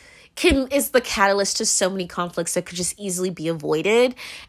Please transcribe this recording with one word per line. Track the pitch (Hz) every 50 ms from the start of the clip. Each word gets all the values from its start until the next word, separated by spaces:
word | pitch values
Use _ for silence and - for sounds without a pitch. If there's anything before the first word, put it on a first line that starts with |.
| - - - - - - -
can, | - - 349 302 277 262 254
is | 277 285 - -
the | - 254
catalyst | 240 - - 226 196 196 196 202 196 196 - -
to | 226
so | 214 - - 202 185
many | 190 190 180 175
conflicts | - - 175 175 - - 170 - -
that | 180 175
could | - 175 175
just | 180 - - -
easily | 208 196 180 175 185 190
be | 175 - 156 160
avoided. | 165 160 151 151 156 160 165 190 220 233 247 254 247 - - - - - -